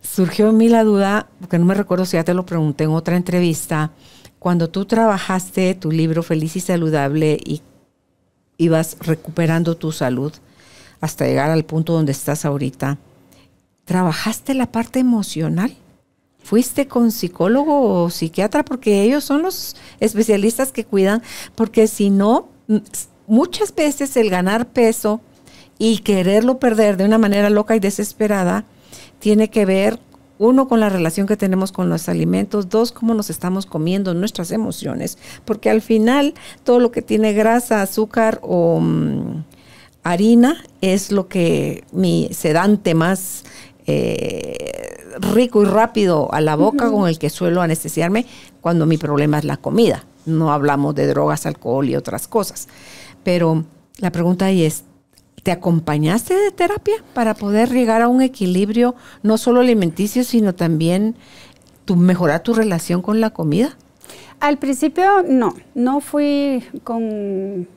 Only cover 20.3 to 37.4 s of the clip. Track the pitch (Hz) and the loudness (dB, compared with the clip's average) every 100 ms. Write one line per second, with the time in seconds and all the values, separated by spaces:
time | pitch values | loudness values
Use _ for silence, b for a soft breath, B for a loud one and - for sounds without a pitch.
20.3 | 202 208 226 262 - 220 196 190 220 B | 2 2 0 -4 -4 -4 0 2 0 B
21.3 | B B - 226 226 220 - 202 196 208 | B B -4 0 2 2 2 2 2 4
22.3 | 269 - _ - 214 - - - _ - | 2 -2 _ -2 -2 -2 -14 -14 _ 0
23.3 | 220 359 - 415 - 302 - 277 254 220 | 2 2 -2 -4 0 -2 -2 -2 0 0
24.3 | 180 185 220 240 - 226 226 214 220 _ | 2 0 -2 -2 2 2 2 -2 -4 _
25.3 | b b b b _ 220 214 - 196 185 | b b b b _ 0 0 0 0 2
26.3 | 208 247 262 247 220 214 185 196 220 208 | 2 2 2 0 2 2 2 2 4 2
27.3 | 202 208 208 208 220 196 202 208 - 214 | 2 2 2 2 0 0 -4 -8 -4 -2
28.3 | 202 180 196 - B B B B _ 208 | 0 0 -2 -6 B B B B _ 2
29.3 | 214 220 220 190 190 202 226 _ _ _ | 2 2 2 2 2 0 -2 _ _ _
30.3 | _ 214 262 269 226 208 185 160 185 196 | _ 4 4 2 2 2 0 -2 -2 -2
31.3 | 208 196 190 190 190 180 165 - 165 165 | 0 0 0 -2 -2 -2 -2 -4 -2 0
32.3 | 180 202 208 180 220 233 - 226 220 208 | 0 -2 -4 -2 0 -2 -2 -2 -2 -4
33.3 | - 180 190 190 160 160 190 190 170 208 | -6 -4 -4 -6 -4 -2 -2 -2 -2 -4
34.3 | - 170 220 220 156 - - - - B | -6 -6 -4 -6 -6 -8 -8 -8 -12 B
35.3 | B - 214 214 220 - 220 220 277 285 | B -8 -4 0 0 2 2 4 2 0
36.3 | 294 B B - 247 240 240 - 214 220 | -4 B B 2 4 2 -2 -2 0 2
37.3 | 208 | 2